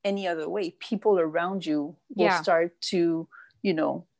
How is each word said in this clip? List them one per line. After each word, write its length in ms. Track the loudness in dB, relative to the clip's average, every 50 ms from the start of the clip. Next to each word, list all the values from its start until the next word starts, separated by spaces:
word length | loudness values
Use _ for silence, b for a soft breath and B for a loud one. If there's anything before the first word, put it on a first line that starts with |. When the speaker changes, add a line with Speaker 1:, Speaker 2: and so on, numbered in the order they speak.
| -2
Speaker 1:
any 220 | -2 -4 -2 -4
other 220 | -4 -4 -4 -6 -6
way. 220 | -4 -4 -6 -6
People 480 | -8 _ -8 -6 -6 0 2 2 2 4
around 480 | 2 0 -2 -2 -2 -2 -4 -6 -4
you 300 | -2 -2 -2 -2 -6 -10 _ _ _ 2
will 100 | 4 4
Speaker 2:
Yeah. 140 | 6 4 2
Speaker 1:
start 380 | 2 2 2 2 2 0 _ _ -8 -2
to, 360 | 0 2 2 2 0 -2 -4 _ B B B B B _
you 120 | -2 -2 0
know 320 | 0 0 -2 -2 -6 -10 _ _